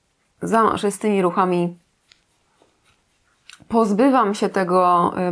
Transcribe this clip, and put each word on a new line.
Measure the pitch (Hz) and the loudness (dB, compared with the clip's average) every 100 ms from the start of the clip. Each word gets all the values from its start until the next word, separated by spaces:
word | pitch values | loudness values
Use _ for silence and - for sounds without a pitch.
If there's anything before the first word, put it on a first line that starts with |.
| _ _ _ _ | _ _ _ _
zamaszę | 175 220 220 196 202 | -4 0 0 0 -4
z | 202 | -4
tymi | 214 202 | -2 0
ruchami | 180 175 185 175 175 175 _ _ _ _ _ _ _ _ _ _ _ _ _ _ _ _ - - - | 0 0 0 0 -2 -6 _ _ _ _ _ _ _ _ _ _ _ _ _ _ _ _ -20 -20 -4
pozbywam | 226 220 202 269 254 208 | 0 2 2 2 2 0
się | 208 202 | -2 -2
tego, | 196 180 185 180 175 175 - 180 | -2 0 2 2 2 0 -2 -4